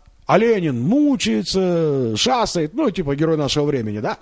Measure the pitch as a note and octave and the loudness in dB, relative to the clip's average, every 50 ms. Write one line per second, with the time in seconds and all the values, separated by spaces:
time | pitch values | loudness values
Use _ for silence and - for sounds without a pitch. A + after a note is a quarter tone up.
0 | _ _ - _ _ - C#3 F3+ A3 A#3+ A3+ G3+ E3+ D#3 C3 A#2 A#2+ D#3 A3+ C#4+ | _ _ -20 _ _ 2 2 4 4 4 2 2 0 -2 -2 -2 0 0 2 2
1 | D4+ D4 C#4 G#3 - G#3+ A3+ G#3+ G3 - - F#3+ F#3+ F3+ F3 E3+ E3 D#3 C#3+ C3+ | 2 2 0 0 0 -2 -2 -2 -2 -2 -2 0 0 2 2 2 0 0 0 0
2 | B2+ A2+ A2 G#2+ - A#3 B3+ B3 A3 - - F3+ D#3 D#3 F3+ B3+ D#4+ A#3+ E3+ - | 0 -2 -2 0 0 0 0 0 0 0 -2 -2 -2 -2 -2 -2 -2 -2 0 -2
3 | E3+ C#3+ C#3 C#3 D#3+ D#3+ E3 D3+ D3 C3 - D3 D3 D3 C#3+ C3 A2+ G#2+ G#2 G#2+ | -2 -2 -2 0 0 0 2 0 0 0 0 0 0 0 0 -2 -2 -4 -4 -4
4 | A2 F3 G#3+ - | -4 -6 -6 -6